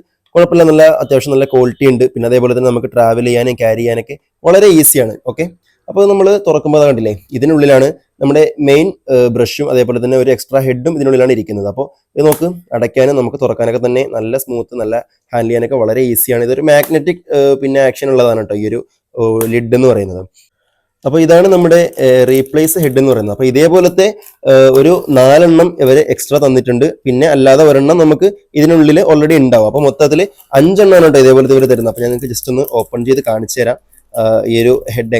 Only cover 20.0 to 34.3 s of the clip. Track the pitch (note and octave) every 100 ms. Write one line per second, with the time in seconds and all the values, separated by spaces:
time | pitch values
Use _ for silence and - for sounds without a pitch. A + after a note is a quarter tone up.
20 | G2 F2+ F#2+ _ _ _ _ _ _ _
21 | C3+ D#3+ D#3+ E3+ F#3+ F3+ E3+ E3+ E3+ -
22 | C3 B2+ B2+ C3 C3 D3+ D#3 F#3 D3 C3
23 | C3+ A#2 G#2 G2+ C3 B2+ D#3+ F3+ F3+ F3+
24 | G3+ G#3 - _ C3+ C3+ C3+ C3 D3+ F3+
25 | - C3 C3 D3+ F3 E3 E3+ E3 C3 C#3+
26 | C#3 C3 - D3 C#3 B2+ B2 A#2+ D#3 -
27 | C#3 B2 D#3 C#3 C3 C3+ D#3 C#3 C#3+ E3+
28 | D#3 D3 G3 G3+ _ D3+ D#3+ E3 D3+ D3+
29 | - D3+ D3+ D#3+ B2+ A#2 G#2+ C3+ C#3+ -
30 | D3 D3+ G3 _ - C#3 D#3+ G3 G3 F3+
31 | D#3+ C#3 C3 C3 C3 C3+ C3 A#2+ A#2 A2+
32 | A#2+ B2 B2+ A#2 - B2+ C#3+ A#2 G#2+ A#2+
33 | A#2+ C3 A#2 A2 G#2+ C3 A#2 B2+ _ _
34 | _ A#2 A2